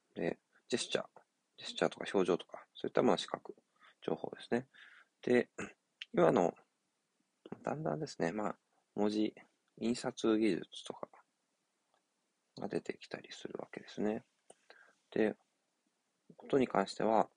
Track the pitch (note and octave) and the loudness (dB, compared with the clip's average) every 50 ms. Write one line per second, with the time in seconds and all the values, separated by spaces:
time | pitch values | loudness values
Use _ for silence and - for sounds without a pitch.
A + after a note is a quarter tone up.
0 | _ _ - F2+ F2 E2+ - - _ _ _ _ _ - B2 A#2 - - - - | _ _ -6 -4 -2 -2 -2 -4 _ _ _ _ _ -4 -4 -2 -2 -2 -2 -4
1 | - - - - _ _ _ _ _ _ _ - - - - - F2+ D#2 - - | -4 -4 -14 -20 _ _ _ _ _ _ _ -16 -14 -8 -2 0 0 0 0 -2
2 | - - - G2 F2+ F#2 F2 - - _ - - - _ - - - - - - | -6 0 2 2 4 4 2 0 0 _ -18 -18 -18 _ -12 -6 -4 0 2 4
3 | C3+ A#2 F2 - - - - - - - - _ _ _ _ _ - - _ _ | 4 6 4 2 0 -6 -8 -8 -8 -10 -18 _ _ _ _ _ -20 -20 _ _
4 | - - E2 - - - - - - - A#2 A#2+ B2+ _ _ - - - - - | -6 -4 -4 -4 -6 -10 -10 -10 -4 -2 -2 -2 -2 _ _ -20 -20 -20 -20 -20
5 | - _ _ _ - B2 B2 B2 - - - - - - - _ _ _ _ - | -20 _ _ _ 0 4 4 4 4 0 -4 -10 -10 -10 -12 _ _ _ _ -18
6 | - - - F3 E3+ D#3+ C#3+ G2+ F2 - - - - _ _ _ _ _ _ _ | -10 -2 2 4 6 6 6 6 4 2 0 -4 -14 _ _ _ _ _ _ _
7 | _ _ _ _ _ _ _ _ - - - - - - C3+ D3+ D#3 D#3 D3+ D#3 | _ _ _ _ _ _ _ _ -16 -16 -14 -8 -6 -6 -6 -4 -4 -4 -4 -4
8 | D#3 - - - - E2+ - G#2+ G#2 F2+ - _ _ _ _ _ _ _ - G#2 | -6 -6 -4 -2 -2 -2 -2 -2 -4 -6 -6 _ _ _ _ _ _ _ -4 0
9 | G#2 G#2+ G#2+ G#2+ G#2+ - - - - _ _ _ _ _ - - A2+ A#2 A#2+ - | 0 0 2 0 0 -2 -2 -8 -20 _ _ _ _ _ -10 -6 -4 -2 -2 -2
10 | - B2+ - - - A2+ A2 G#2+ A2+ G#2 E2 - - - - - - - - - | -4 -8 -6 0 2 2 4 4 4 2 2 0 -4 -8 -14 -14 -12 -12 -10 -10
11 | - - - - _ _ _ _ _ _ _ _ _ _ _ _ _ _ _ _ | -12 -14 -14 -20 _ _ _ _ _ _ _ _ _ _ _ _ _ _ _ _
12 | _ _ _ _ _ _ _ _ _ _ - - - - - - - - - - | _ _ _ _ _ _ _ _ _ _ -14 -10 -8 -4 -4 -4 -4 -6 -12 -12
13 | - - - - - - - - - - - - - - - - - - - G2 | -12 -12 -12 -12 -12 -12 -16 -14 -12 -10 -10 -10 -10 -10 -12 -16 -14 -10 -6 -4
14 | G2+ G#2+ A2 - - _ _ _ _ - - _ _ - - - - _ _ _ | -2 -2 -2 -4 -8 _ _ _ _ -20 -20 _ _ -20 -20 -20 -20 _ _ _
15 | _ - - A#2 A2 G#2 - _ _ _ _ _ _ _ _ _ _ _ _ _ | _ -6 0 2 2 2 0 _ _ _ _ _ _ _ _ _ _ _ _ _
16 | _ _ _ _ _ - - - - - C#3+ C#3 B2 - - G2 G2 - - - | _ _ _ _ _ -20 -20 -14 -4 2 2 2 4 4 2 0 0 0 -2 0
17 | G2+ G#2+ A2+ G#2 - - _ | 2 4 4 4 4 2 _